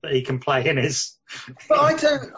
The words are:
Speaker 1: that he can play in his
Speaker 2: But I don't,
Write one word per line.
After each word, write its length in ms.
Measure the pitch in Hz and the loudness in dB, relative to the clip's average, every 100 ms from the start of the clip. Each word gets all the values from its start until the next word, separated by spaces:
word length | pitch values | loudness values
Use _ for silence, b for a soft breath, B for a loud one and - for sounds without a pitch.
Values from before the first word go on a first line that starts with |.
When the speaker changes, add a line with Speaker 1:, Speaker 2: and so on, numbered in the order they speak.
Speaker 1:
that 100 | 156 | -2
he 100 | 131 | -2
can 160 | 127 127 | -2 -4
play 280 | 147 135 160 | 0 0 0
in 100 | 139 | 0
his 380 | 143 127 - _ _ B B - - | 0 -2 -6 _ _ B B -14 0
Speaker 2:
But 100 | 302 | 4
I 160 | 302 | 4
don't, 380 | 311 302 285 - | 4 2 0 -4